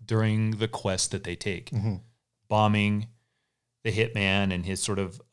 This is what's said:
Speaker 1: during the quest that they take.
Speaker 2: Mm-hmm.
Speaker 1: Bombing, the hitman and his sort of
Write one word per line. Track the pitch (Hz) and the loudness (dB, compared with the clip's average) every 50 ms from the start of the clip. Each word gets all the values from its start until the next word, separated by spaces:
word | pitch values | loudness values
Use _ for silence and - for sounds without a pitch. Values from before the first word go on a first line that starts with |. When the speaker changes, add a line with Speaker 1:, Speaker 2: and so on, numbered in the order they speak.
| 110 | -4
Speaker 1:
during | - 113 110 110 110 107 110 110 110 | 0 2 2 4 4 2 2 2 0
the | 110 101 113 | 0 0 -2
quest | 107 - - - 101 92 90 - - | -2 -4 -2 -2 -2 0 0 -2 -2
that | 98 92 - | -4 -6 -4
they | 87 87 | -6 -6
take. | - - 104 87 87 - - | -4 -4 -4 -4 -4 -6 -4
Speaker 2:
Mm-hmm. | - 107 104 110 98 90 - - _ _ _ _ _ _ _ | -4 -2 0 -2 -2 -4 -8 -16 _ _ _ _ _ _ _
Speaker 1:
Bombing, | - 107 107 107 104 104 104 104 104 104 104 110 - - _ _ _ _ _ _ _ _ _ _ _ _ _ - | 2 4 4 6 6 4 4 4 2 2 0 -4 -6 -12 _ _ _ _ _ _ _ _ _ _ _ _ _ -6
the | 113 | -2
hitman | 95 110 110 110 - 104 98 95 98 101 98 95 90 | 0 0 0 0 0 0 2 2 2 2 2 0 0
and | 87 87 | -2 -2
his | 95 95 - | -4 -4 -4
sort | - 107 98 | -2 -2 -2
of | 98 95 90 - - - _ | -2 -4 -6 -8 -14 -16 _